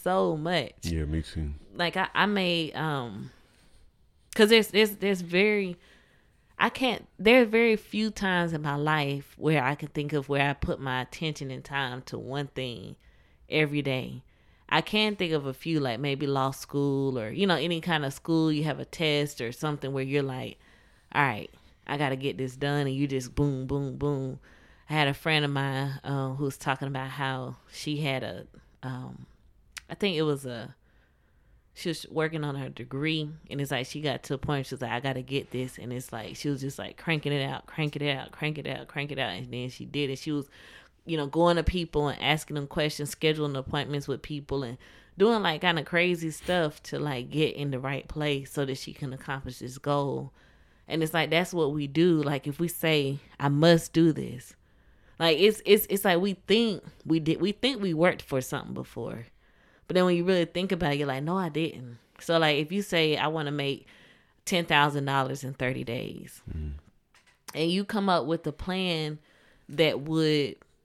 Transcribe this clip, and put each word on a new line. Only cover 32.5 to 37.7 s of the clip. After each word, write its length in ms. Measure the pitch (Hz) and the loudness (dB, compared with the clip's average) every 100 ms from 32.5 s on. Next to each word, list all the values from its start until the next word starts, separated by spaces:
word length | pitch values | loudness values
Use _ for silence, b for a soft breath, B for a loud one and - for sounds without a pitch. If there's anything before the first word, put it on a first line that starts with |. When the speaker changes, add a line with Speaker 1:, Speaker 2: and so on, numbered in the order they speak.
| 139 | -4
Speaker 1:
her 120 | 131 | -8
degree, 640 | - 120 135 156 160 151 156 - | -10 -8 -4 -2 -2 -4 -10 -10
and 100 | 139 | -6
it's 100 | 139 | -2
like 160 | 131 131 | -4 -4
she 160 | 147 | -4
got 200 | 147 127 | -4 -4
to 100 | - | -4
a 40 | 139 | -4
point, 280 | - 143 131 | -2 -2 -4
she 80 | |
was 80 | 127 | -6
like, 80 | 117 | -4
"I 100 | 120 | -4
gotta 220 | 135 127 | -4 -4
get 280 | 127 139 - | -4 -6 -4
this," 280 | 123 127 - | -6 -6 -8
and 140 | 117 | -10
it's 200 | 123 - | -8 -8
like 240 | 117 107 - | -10 -10 -6
she 120 | 147 | -4
was 100 | 135 | -2
just, 160 | 135 - | -4 -8
like, 180 | 98 - | -12 -8
cranking 340 | - 156 147 | -4 -2 0
it 100 | 143 | 0
out, 240 | 135 131 | -2 -6
crank 300 | - | -8